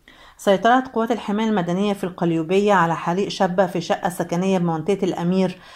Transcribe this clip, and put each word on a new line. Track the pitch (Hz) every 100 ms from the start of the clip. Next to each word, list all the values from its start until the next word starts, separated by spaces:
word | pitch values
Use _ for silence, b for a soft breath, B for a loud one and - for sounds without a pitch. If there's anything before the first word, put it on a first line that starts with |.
| B B B -
سيطرت | - 185 226 254 254
قوات | 190 226
الحماية | 214 - 202 220
المدنية | 208 175 180 208
في | 202
القليوبية | 185 180 170 165 160 190 208
على | 190 170 160
حريق | - 180 202
شابة | - 190 180 185
في | 180
شقة | 175 202 185
سكنية | 175 175 175 190 185
بمنطقة | 170 160 156 196
الأمير | 190 156 175 190 185 185 B